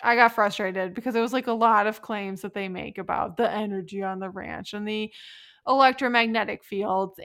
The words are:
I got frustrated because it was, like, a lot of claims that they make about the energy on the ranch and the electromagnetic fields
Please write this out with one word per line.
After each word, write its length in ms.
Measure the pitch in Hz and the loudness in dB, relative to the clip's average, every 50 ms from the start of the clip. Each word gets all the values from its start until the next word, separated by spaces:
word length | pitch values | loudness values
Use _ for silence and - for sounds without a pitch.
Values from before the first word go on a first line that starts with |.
| - | 0
I 120 | 233 233 | 2 6
got 180 | 233 240 233 233 | 6 6 6 6
frustrated 600 | - 214 202 - - 208 190 185 190 185 185 170 | 4 2 2 2 -2 -4 -4 -2 -2 -4 -4 -6
because 220 | 240 233 254 226 | -6 -6 -2 0
it 60 | 233 | 0
was, 120 | 226 233 240 | 0 0 0
like, 140 | 262 254 | -2 -2
a 60 | 247 233 | -2 0
lot 340 | 226 226 233 220 208 208 | 2 4 6 6 6 4
of 160 | 214 220 - - | 2 0 -4 -8
claims 380 | - 220 208 196 196 190 190 | -8 -6 -6 -6 -6 -8 -8
that 120 | - 202 - | -10 -8 -6
they 160 | 208 196 190 | -6 -6 -6
make 300 | 180 180 - - - - | -6 -8 -10 -10 -10 -10
about 380 | 190 - - - - - 170 | -6 -4 -2 -2 -2 -4 -2
the 140 | - 233 - | 0 0 0
energy 520 | - 214 214 202 196 196 180 - 196 196 196 | 0 -2 -4 -4 -4 -6 -8 -8 -8 -6 -6
on 160 | 190 190 185 | -6 -6 -6
the 100 | 190 185 | -8 -10
ranch 460 | 185 190 - - - - 190 - - | -10 -10 -10 -10 -10 -12 -10 -10 -10
and 120 | 208 208 | -8 -6
the 240 | 214 214 214 214 214 - - - - - - - - _ _ _ | -4 -4 -4 -6 -6 -10 -16 -20 -20 -20 -20 -20 -20 _ _ _
electromagnetic 960 | - 262 269 269 262 254 262 277 247 247 233 233 226 220 226 208 220 208 - - | 2 4 6 6 6 4 2 0 2 4 2 2 2 2 0 -2 -2 -4 -8 -10
fields 560 | - 208 196 202 208 185 190 190 190 190 - | -6 -4 -4 -2 0 0 0 0 -2 -6 -12